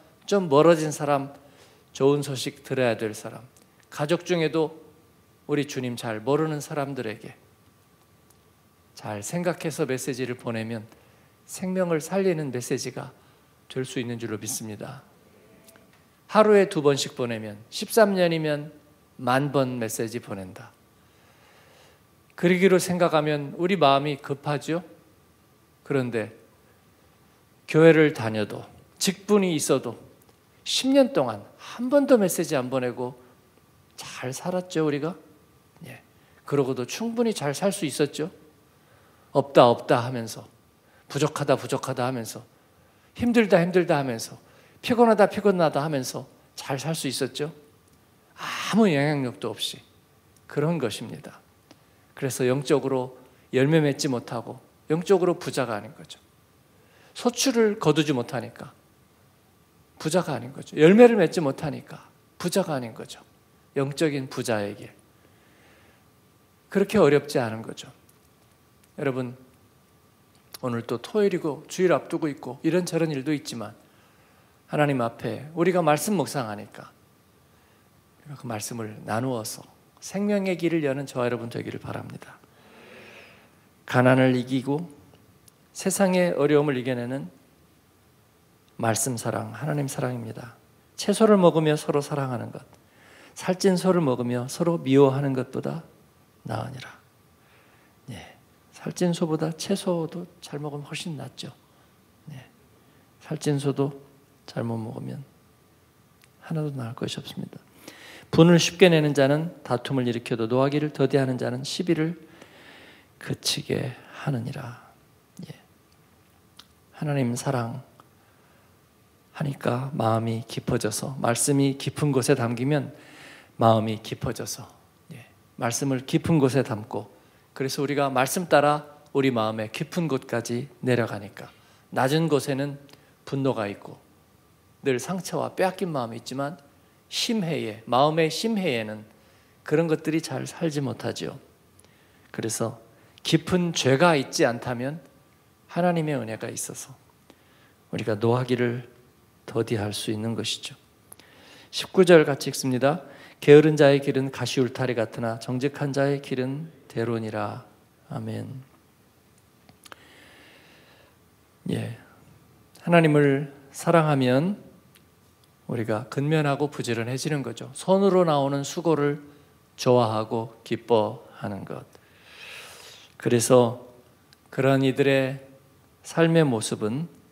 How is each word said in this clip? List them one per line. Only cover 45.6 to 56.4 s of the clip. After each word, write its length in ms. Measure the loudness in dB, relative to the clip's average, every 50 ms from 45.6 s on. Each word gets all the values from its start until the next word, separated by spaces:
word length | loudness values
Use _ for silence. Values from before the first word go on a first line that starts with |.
| 2 2 2 0 -2
하면서 440 | -2 -2 -4 -4 -6 -8 -10 -12 -14 -20 _ _ _ _
잘 240 | -16 -6 -6 -6 -4
살 160 | -4 -6 -6
수 120 | -4 -4
있었죠. 460 | -6 -4 -4 -4 -4 -4 -6 -8 -8 -8 -16 -20 -20 _ _ _ _ _ _ _ _ _ _ _ _ _ -12 -10 -10 -8 -8 -4 0
아무 220 | 4 4 4 4 4
영향력도 560 | 2 2 2 0 0 -2 -4 -6 -8 -8 -8
없이 320 | -8 -6 -8 -8 -10 -12 -18 _ _ _ _ _ _ _ _ _ _ _ _
그런 300 | -8 -4 -2 -2 -2 -2
것입니다. 600 | -2 -4 -4 -6 -8 -10 -12 -14 -14 -16 -18 -20 -20 _ _ _ _ _ _ -20 _ _ _ _ _ _ _ _
그래서 340 | -6 -6 -6 -2 0 0
영적으로 680 | 2 2 0 2 2 0 2 2 0 -2 -2 -4 -6 -10 -20 -20 -20 _ _ _ _ 0
열매 280 | 2 4 6 4 4
맺지 260 | 4 2 0 0 -2
못하고 520 | -2 -2 -4 -4 -8 -10 -10 -10 -12 -16 -16 -20 _ _ _ _ -2
영적으로 500 | -2 -2 4 4 4 4 4 2 0 -2
부자가 360 | -4 -6 -4 -2 -2 -2 -4
아닌 180 | -6 -8 -12 -18
거죠. 240 | -20 -20 -20 -20 -20 _ _ _ _